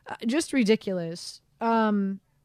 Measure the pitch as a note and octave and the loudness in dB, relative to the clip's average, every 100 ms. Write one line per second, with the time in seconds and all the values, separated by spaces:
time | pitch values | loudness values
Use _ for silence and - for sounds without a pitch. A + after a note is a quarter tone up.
0 | - - A3+ C#4 D#4+ C#4 G#3 A3 - F#3 | -14 -6 -2 -2 0 2 4 2 2 -4
1 | E3 E3+ - - _ _ A3+ A3+ A3 G#3 | -6 -8 -12 -16 _ _ 0 2 2 2
2 | G3 G3 - _ | 0 -4 -12 _